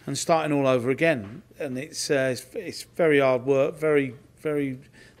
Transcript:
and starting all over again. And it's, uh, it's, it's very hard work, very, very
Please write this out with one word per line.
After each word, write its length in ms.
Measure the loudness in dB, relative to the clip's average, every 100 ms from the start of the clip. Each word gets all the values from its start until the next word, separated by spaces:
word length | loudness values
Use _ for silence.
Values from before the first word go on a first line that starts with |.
| -8
and 100 | -4
starting 400 | 0 2 2 2
all 120 | 2
over 240 | 2 2
again. 500 | 0 2 0 -4 -14 -18 -10
And 220 | -8 -8
it's, 320 | -10 -8 -2
uh, 180 | 0 0
it's, 140 | -2 -8
it's 300 | -12 -10 -12
very 360 | -10 0 4 4
hard 280 | 4 2 2
work, 280 | 2 0 0
very, 380 | 2 2 0 -6 -20 _
very 400 | -6 -4 -4 -8 -14 -20 -20 _